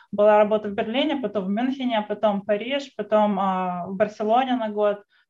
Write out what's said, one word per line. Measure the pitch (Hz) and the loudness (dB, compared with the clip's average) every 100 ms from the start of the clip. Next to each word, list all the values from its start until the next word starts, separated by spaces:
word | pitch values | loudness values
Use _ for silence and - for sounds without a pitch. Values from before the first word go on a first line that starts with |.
| - | -10
Была | 202 208 214 | 2 6 6
работа | 208 214 214 | 6 2 -2
в | |
Берлине, | 202 214 247 302 285 | -6 -4 -2 -2 -2
потом | 214 208 185 | -4 -4 -2
в | |
Мюнхене, | 202 254 269 247 226 208 | -2 -2 -2 -2 -2 -4
потом | 208 220 202 | -2 0 0
Париж, | 196 208 233 277 277 - | -2 -2 -2 -6 -6 -10
потом, | 208 214 208 190 | 0 2 2 2
а, | 196 185 185 180 175 | 0 0 -2 -6 -6
в | 190 | -2
Барселоне | 208 - 214 233 262 254 | -2 -2 0 2 2 -2
на | 220 | -4
год, | 208 208 202 _ _ _ | 0 0 -2 _ _ _